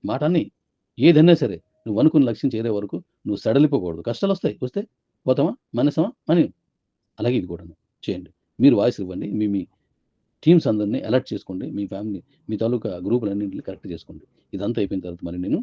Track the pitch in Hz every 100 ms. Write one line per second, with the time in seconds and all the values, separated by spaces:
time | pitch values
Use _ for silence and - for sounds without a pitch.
0 | - 127 151 175 - _ _ _ _ -
1 | 143 151 165 165 123 85 _ _ - 104
2 | 147 156 127 110 135 110 113 104 101 175
3 | - _ - 101 113 123 147 139 90 80
4 | 98 117 196 196 170 104 127 196 220 _
5 | _ _ - 131 156 240 _ - 139 -
6 | 214 - - 170 151 _ _ _ _ _
7 | _ - 117 123 90 85 87 - _ _
8 | - 92 85 _ _ - 135 117 110 95
9 | 92 92 208 110 107 98 87 _ _ _
10 | _ _ _ _ 151 175 135 107 104 127
11 | 95 127 - 101 - 92 110 101 98 98
12 | 107 98 - _ - 107 113 120 110 90
13 | 90 120 107 101 101 92 - 95 98 85
14 | - 85 _ _ _ 95 101 117 101 98
15 | 90 87 87 87 90 160